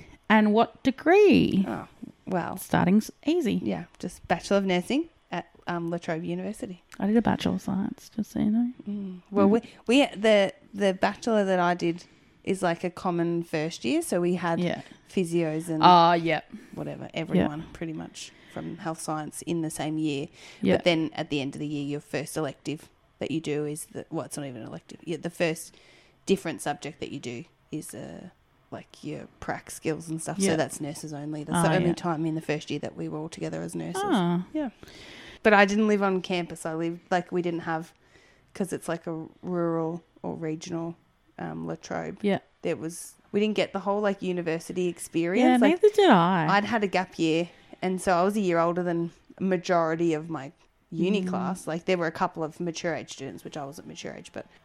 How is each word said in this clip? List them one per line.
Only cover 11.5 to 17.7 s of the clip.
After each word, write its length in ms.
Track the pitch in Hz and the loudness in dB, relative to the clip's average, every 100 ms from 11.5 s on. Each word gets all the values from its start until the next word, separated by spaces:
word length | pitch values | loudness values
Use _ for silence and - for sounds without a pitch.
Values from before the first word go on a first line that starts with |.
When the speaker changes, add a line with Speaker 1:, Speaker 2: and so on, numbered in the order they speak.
| 185 | 2
Speaker 2:
I 120 | 175 | 2
did 320 | 175 170 175 - _ _ _ | 2 0 -2 -10 _ _ _
is, 160 | - 190 | -4 0
like, 220 | 180 170 | 0 0
a 60 | 180 | -4
common 520 | - 190 170 170 170 | -4 -2 0 0 0
first 440 | 165 160 160 - 233 | -2 -4 -4 -4 -2
year, 160 | 311 | -2
so 180 | 330 185 | 0 0
we 140 | 175 | 0
had 260 | 180 175 170 | 0 0 0
Speaker 1:
Yeah. 220 | 175 - - - _ | 0 -2 -10 -20 _
Speaker 2:
physios 600 | 196 165 170 160 156 170 | -2 0 0 0 -2 -4
and 80 | 156 | 6
Speaker 1:
Ah, 300 | 170 175 170 | 8 10 8
yeah. 300 | 170 165 151 - - - | 6 2 -2 -4 -16 -14
Speaker 2:
whatever, 300 | - 147 147 | -10 -10 -10
Speaker 1:
Yeah. 160 | - - | -10 -8
Speaker 2:
everyone 440 | 160 180 170 151 165 | 0 2 2 -2 -12